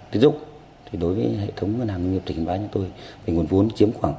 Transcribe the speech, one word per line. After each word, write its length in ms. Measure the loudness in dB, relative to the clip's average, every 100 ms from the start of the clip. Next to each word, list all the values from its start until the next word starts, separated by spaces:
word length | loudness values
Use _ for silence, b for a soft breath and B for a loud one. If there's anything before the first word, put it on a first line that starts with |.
| -6
tín 120 | 4
dụng 120 | 4 4 -4 -20 -20 -20 -12
thì 80 | -2
đối 160 | 0
với 220 | 0 0 -2
hệ 60 | -4 -4
thống 220 | -2 -2
Ngân 100 | -2
hàng 140 | -2
Nông 100 | -2
nghiệp 100 | -2 -2
tỉnh 100 | -4
Yên 100 | -2
Bái 120 | -4
chúng 100 | -2
tôi 140 | -4 -4 B B B -2
về 80 |
nguồn 120 | 0 2
vốn 240 | 4 4
chiếm 220 | 4 2
khoảng 220 | 4 -2